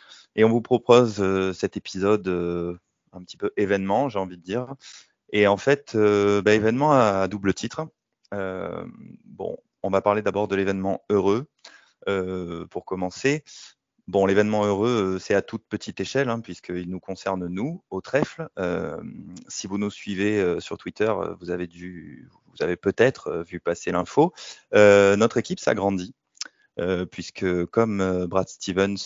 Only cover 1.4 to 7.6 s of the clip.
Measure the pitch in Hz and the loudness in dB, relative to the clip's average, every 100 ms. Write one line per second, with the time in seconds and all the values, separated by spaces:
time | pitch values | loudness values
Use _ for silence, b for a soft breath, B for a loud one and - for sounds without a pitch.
1.4 | 95 90 98 98 - 98 98 104 92 90 | 0 -2 -4 -6 -10 -2 2 2 0 -2
2.4 | 87 87 87 87 _ _ _ 90 90 - | -2 -4 -6 -8 _ _ _ -20 -20 -8
3.4 | 101 - 98 98 95 107 139 104 92 90 | -6 -2 0 0 0 0 -2 -4 -6 -8
4.4 | 85 113 123 139 B B B B _ 104 | -6 -6 -6 -12 B B B B _ 2
5.4 | 104 98 - 143 - 110 104 104 101 101 | 4 4 2 0 0 2 4 6 4 4
6.4 | 101 110 110 120 151 139 110 98 95 104 | 4 4 4 2 4 4 4 2 -2 -2
7.4 | 98 - | -2 -2